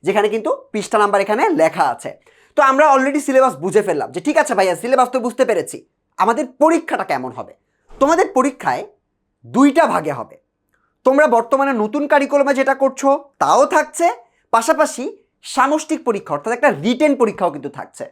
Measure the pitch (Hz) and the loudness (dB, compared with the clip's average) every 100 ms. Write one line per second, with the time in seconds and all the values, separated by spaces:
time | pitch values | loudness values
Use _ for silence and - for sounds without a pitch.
0 | 160 196 208 220 214 - - 214 196 214 | -2 0 0 -2 -4 -6 -6 -10 -4 0
1 | 208 196 196 214 381 302 160 175 147 117 | 0 0 0 0 0 2 0 0 -2 -2
2 | - - _ _ _ - 277 262 302 269 | -12 -18 _ _ _ 0 2 4 4 4
3 | 269 285 277 262 262 156 170 214 202 156 | 2 -2 0 2 2 0 -2 0 0 -4
4 | 107 180 220 302 302 226 190 175 240 262 | -4 -6 -2 0 2 2 2 0 -2 0
5 | 247 254 240 226 254 196 - 120 _ _ | 2 0 -4 -2 0 0 -4 -12 _ _
6 | _ - 190 233 254 _ 311 330 - - | _ 2 2 2 -4 _ 2 2 -2 -8
7 | 196 139 127 113 110 - _ _ _ - | -4 -6 -6 -14 -16 -18 _ _ _ -2
8 | 277 339 - - 262 - 156 127 - _ | 2 2 2 0 -2 -2 -6 -6 -8 _
9 | _ _ _ _ 117 131 285 277 311 - | _ _ _ _ -6 2 2 4 2 0
10 | 156 135 110 - _ _ _ _ _ _ | -4 -8 -10 -18 _ _ _ _ _ _
11 | - 269 302 233 233 269 277 247 214 285 | 0 2 4 2 0 0 0 -2 -2 -4
12 | 285 294 269 285 277 269 269 277 269 262 | 0 0 2 0 0 0 0 0 -2 0
13 | 277 285 - _ 139 190 294 302 285 - | -2 -2 -4 _ 2 2 4 0 -2 -2
14 | 339 466 _ _ _ 226 226 311 302 - | -2 -2 _ _ _ -2 0 0 0 -2
15 | 269 - _ _ - - 262 302 - 311 | -12 -12 _ _ -10 -2 0 0 -4 -6
16 | 254 202 - 147 214 240 294 165 175 247 | -4 -6 -6 -8 -6 -2 -2 0 -4 0
17 | 302 277 226 160 180 143 139 - - - | 0 2 -2 -2 -6 -4 -14 -14 -18 -16
18 | - | -18